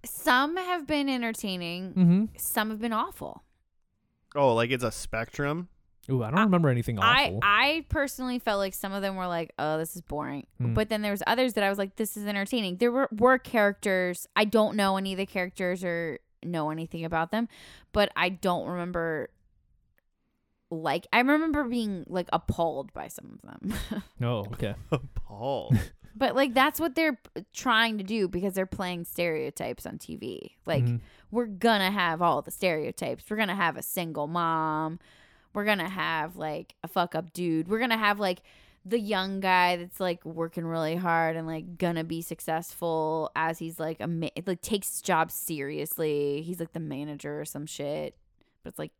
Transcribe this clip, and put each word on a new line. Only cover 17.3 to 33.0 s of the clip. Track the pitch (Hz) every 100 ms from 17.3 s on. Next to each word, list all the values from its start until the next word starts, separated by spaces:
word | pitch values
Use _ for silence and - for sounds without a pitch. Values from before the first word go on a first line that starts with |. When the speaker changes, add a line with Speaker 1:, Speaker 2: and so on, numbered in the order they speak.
Speaker 1:
them, | 214 233 - - - _
but | 208 202 -
I | 180
don't | 185 190 170 104
remember, | 175 175 175 165 156 - _ _ _ _ _ _ _ _ _ _ _ _ _ _
like, | 165 156 170 -
I | 226
remember | 254 302 320 294
being, | 247 240 214 185 -
like, | 180 175
appalled | 165 - - 165 135 139
by | - -
some | - - -
of | -
them. | - 190 - - 208 -
<laughs> | -
Speaker 2:
Oh, | 120 117 98
okay. | - 104 107
Speaker 3:
<laughs> | -
Appalled. | 135 131 - - 104 123 127 - 107 - - - 214
Speaker 1:
But, | 262
like, | 262 277
that's | 240 285 302
what | 320 262
they're | 320
p-, | 247 - - 208
trying | - 262 220 226 214
to |
do | 190 220 180
because | 175 196
they're | 190 190
playing | - 180 175
stereotypes | 170 - 175 156 - - - - -
on | -
T | - -
V. | - 90 - _ -
Like, | 147
Speaker 2:
Mm-hmm. | 120 120 - - -
Speaker 1:
we're | 220 233
gonna | 190 226 214 190
have | 202 175 165
all | 175 143
the | 156
stereotypes. | - 185 156 131 -